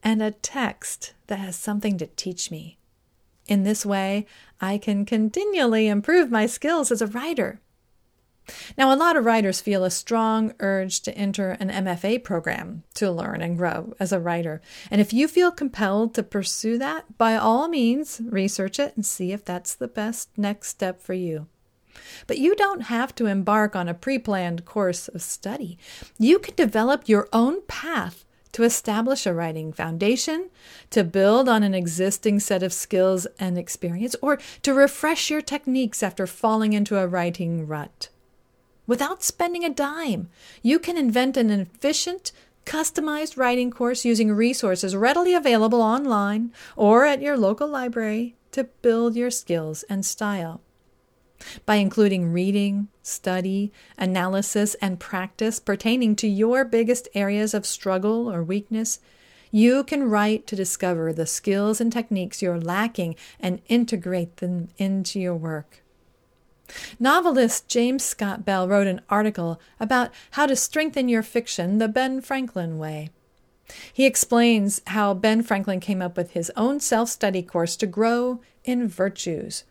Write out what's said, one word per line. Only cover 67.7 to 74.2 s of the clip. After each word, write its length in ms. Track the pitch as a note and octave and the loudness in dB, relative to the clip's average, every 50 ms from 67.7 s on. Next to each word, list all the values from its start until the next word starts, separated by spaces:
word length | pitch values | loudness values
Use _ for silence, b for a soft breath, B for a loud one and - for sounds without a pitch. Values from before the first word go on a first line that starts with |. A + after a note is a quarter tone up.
| - A#3+ A#3 B3 B3+ C4+ - | 0 2 2 2 2 0 -2
Scott 400 | - - _ G#3+ G3+ F#3+ - G#3 | -4 -4 _ -4 -4 -4 -4 -2
Bell 240 | - G3 F#3+ F#3 F3+ | -2 0 0 2 4
wrote 180 | G3 G3+ G3+ G3 | 4 4 4 2
an 140 | F#3 - - _ | 0 -4 -4 _
article 500 | G3+ G3+ G#3+ G#3+ G#3 - E3+ E3+ E3 E3 b b b b | 0 2 2 0 0 -2 -4 -4 -4 -6 b b b b
about 300 | A3+ G#3+ C4+ B3 B3 - B B B B | -2 0 2 2 2 0 B B B B
how 140 | B - D4 C#4+ | B 0 2 2
to 80 | C4+ | 2
strengthen 540 | - - - - D#4 D#4 D#4+ D#4 C#4+ C4 B3 | 0 0 -2 -2 -2 -2 0 0 -2 0 2
your 120 | A#3+ A3+ | 2 0
fiction 560 | G#3+ - - A#3+ A#3 - - - F3 F3 G3 G#3+ | 0 0 -4 -4 -4 -4 -6 -4 -2 0 2 2
the 120 | A3+ A3 | 2 2
Ben 320 | G#3+ B3+ C4 C4 C4 C4 | 2 0 0 0 -2 -6
Franklin 580 | B3+ - C#4 C4+ C4 A#3 - G3 F3 E3 D#3+ D#3 | -6 -4 -4 -4 -4 -6 -6 -6 -6 -6 -6 -6
way. 300 | D#3 D#3 D#3 D3+ D3+ D#3+ _ _ _ _ _ _ _ _ _ _ _ B B B B B | -8 -8 -8 -8 -10 -12 _ _ _ _ _ _ _ _ _ _ _ B B B B B
He 140 | B - C4 | B 4 4
explains 760 | C4+ C4 - | 4 4 2